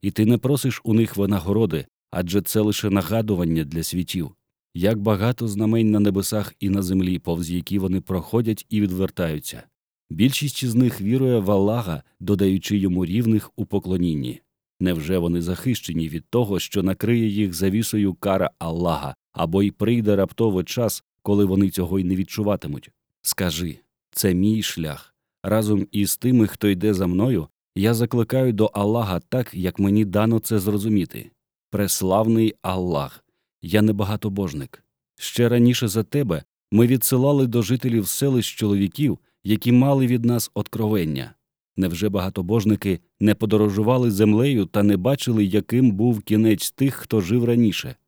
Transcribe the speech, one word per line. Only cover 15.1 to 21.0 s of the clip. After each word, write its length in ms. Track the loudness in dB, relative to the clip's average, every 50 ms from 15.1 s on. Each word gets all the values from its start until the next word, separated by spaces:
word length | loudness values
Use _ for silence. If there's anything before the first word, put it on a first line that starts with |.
| -2 -2
вони 240 | 0 0 -2 -2
захищені 680 | -2 -4 -6 -4 -2 -4 -4 -4 -4 -6 -4 -4 -4 -4
від 160 | -6 -10 -10 _
того, 300 | 0 0 0 0 -2 -4
що 240 | -4 -4 -4 -2 0
накриє 440 | 0 -2 -2 -2 0 0 0 0 0
їх 260 | 0 0 -2 -2 -2
завісою 600 | 0 -2 0 0 0 -2 -2 -2 0 0 0 -2
кара 380 | _ -2 -2 0 0 0 -2 _ _
Аллаха, 560 | -8 -6 -4 -2 -2 -2 -2 -2 -4 -10 -12 _ _ _ _
або 300 | -6 -4 0 0 0 0
й 80 | 0
прийде 440 | -2 _ 0 0 0 2 2 2 2
раптово 480 | 2 0 -2 0 0 0 0 0 0 -4
час, 400 | -4 -4 -2 -2 -2 -4 -6